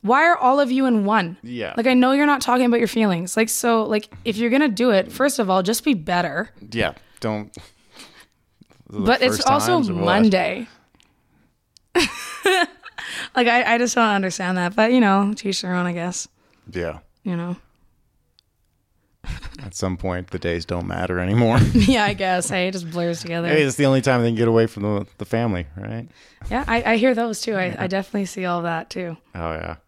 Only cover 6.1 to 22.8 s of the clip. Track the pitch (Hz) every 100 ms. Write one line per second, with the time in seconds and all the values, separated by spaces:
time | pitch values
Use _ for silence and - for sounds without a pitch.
6.1 | 175 170 151 220 - 101 113 95 - -
7.1 | - 113 107 104 - - _ _ - -
8.1 | - - _ _ _ _ _ _ 208 202
9.1 | 247 240 208 190 277 320 359 233 170 170
10.1 | 190 220 185 170 190 226 _ _ _ _
11.1 | _ _ _ _ _ _ _ _ 349 294
12.1 | - - - 392 381 349 - - - -
13.1 | - - - 240 240 240 233 240 247 226
14.1 | 202 190 175 180 185 175 202 220 254 214
15.1 | 196 202 214 202 190 185 180 180 175 175
16.1 | 175 - _ _ _ - 90 85 80 _
17.1 | _ - 175 175 180 _ _ _ _ _
18.1 | _ _ _ _ _ _ _ _ _ _
19.1 | _ - - - - 98 - 92 92 95
20.1 | 90 90 92 85 85 80 90 90 87 90
21.1 | 90 90 110 117 117 - 240 202 254 208
22.1 | 196 190 180 170 196 180 185